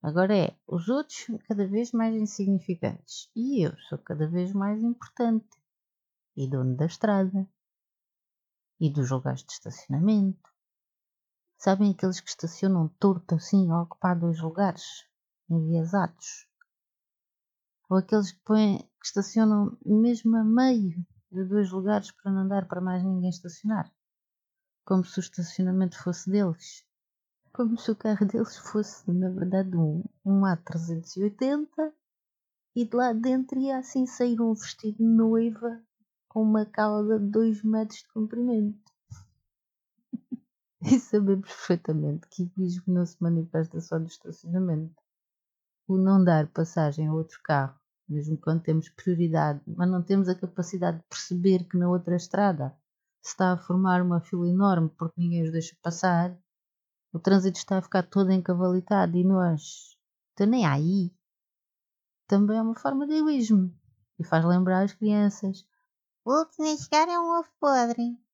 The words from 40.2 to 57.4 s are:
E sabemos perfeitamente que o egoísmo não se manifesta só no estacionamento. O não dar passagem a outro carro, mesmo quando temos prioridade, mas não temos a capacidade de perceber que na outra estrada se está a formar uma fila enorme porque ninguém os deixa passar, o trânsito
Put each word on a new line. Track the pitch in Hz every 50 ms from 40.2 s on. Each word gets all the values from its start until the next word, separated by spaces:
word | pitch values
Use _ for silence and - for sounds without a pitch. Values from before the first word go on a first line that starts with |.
| _ _ - - _ _ _ _ _ _ _ _ 175
E | - 262 254
sabemos | - - - 214 202 196 196 190 196 -
perfeitamente | - - - - 185 170 _ - 160 156 151 147 143 160 - _
que | - - 180
o |
egoísmo | 175 180 190 190 180 175 180 175 - 180
não | 180 175
se | 170 - _ 175
manifesta | 170 170 165 160 165 - 160 160 160 - 165
só | 165 - 165 160
no | 160
estacionamento. | 165 - - _ 170 170 - - 165 170 185 185 180 160 151 160 160 165 _ _ _ _ _ _ _ _ _ _ _ _ _ _ _ _ _ _ -
O | 190
não | 185 190 190 196 190 185
dar | 175 170 156 151 151
passagem | _ - 165 165 - 175 156 147 143 156 156 156
a | 156
outro | 160 160 160 - - _
carro, | - 156 143 135 135 131 _ _ _ _ _ _
mesmo | - 147 147 143 151 160
quando | 151 - - 160 165 165
temos | - 160 160 160 -
prioridade, | _ - - 185 180 165 175 165 160 160 156 151 147 143 -
mas | - 165 175 180 180
não | 185 180 175
temos | 175 196 196 196 180
a | 180
capacidade | 180 - 180 - - 175 - - 185 180 175 170 165
de | -
perceber | _ - - - - 180 180 175 196 185 180 180
que | 175 - 180
na | 175 175
outra | 180 180 180 - 175
estrada | 175 170 - - 190 208 202 180 143 139 131 - _ _ _ _ _ _ _ _ _ _
se | -
está | - - 185 185 180
a |
formar | 175 - - 175 185 190 190 180 180 180
uma | 180 175 170
fila | 165 - - 175 175
enorme | 175 175 185 202 202 190 170 165 160
porque | - _ 170 165 - -
ninguém | 175 170 170 170 165
os | 160
deixa | 160 165 160 - - _ _
passar, | 170 170 170 - 185 175 170 175 180 180 175 _ _ _ _ _ _ _ _ _ _ _ _ _ _ -
o | 165
trânsito | - 190 196 196